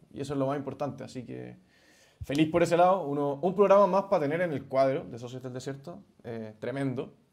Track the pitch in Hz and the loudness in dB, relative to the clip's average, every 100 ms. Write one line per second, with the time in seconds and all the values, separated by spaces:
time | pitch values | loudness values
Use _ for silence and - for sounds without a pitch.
0 | _ - 139 143 135 143 135 - 143 135 | _ -12 -6 -2 -2 -2 -6 -6 -8 -8
1 | 117 127 117 127 123 120 _ _ _ _ | -12 -12 -12 -12 -14 -18 _ _ _ _
2 | _ _ - 165 156 170 170 165 180 190 | _ _ -4 0 2 2 2 4 6 4
3 | 143 147 143 139 170 185 196 196 196 190 | 0 -2 -2 -2 -2 2 6 8 6 4
4 | 196 190 143 165 180 139 - 131 135 139 | 2 0 0 0 -2 -4 -2 2 2 2
5 | 156 123 120 127 127 123 139 139 156 190 | -6 -12 -12 -12 -10 -10 -10 -10 -14 -18
6 | - _ - 117 110 107 113 135 139 123 | -20 _ -12 -12 -12 -10 -8 -4 -4 -4
7 | - - _ | -8 -14 _